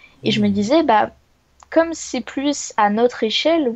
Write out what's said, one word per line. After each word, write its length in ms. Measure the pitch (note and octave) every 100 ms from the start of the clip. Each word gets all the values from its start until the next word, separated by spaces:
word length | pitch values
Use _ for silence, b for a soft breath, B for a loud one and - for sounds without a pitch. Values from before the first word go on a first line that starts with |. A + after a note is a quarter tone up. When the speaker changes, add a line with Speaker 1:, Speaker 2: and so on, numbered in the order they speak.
| b b
Speaker 1:
Et 80 | -
je 100 | G#3+
me 80 | G#3
Speaker 2:
Hmm. 40 |
Speaker 1:
disais, « 300 | G3+ G#3 D#4+
Bah, 260 | D#4+ G#3+ - - _ _ _ _ -
comme 220 | D#4+ E4
c'est 280 | D#4 - B3+
plus 520 | - - C#4+ C#4+ - -
à 120 | G#3
notre 360 | G#3 A#3+ -
échelle, 440 | A3 - D4+ E4 B3+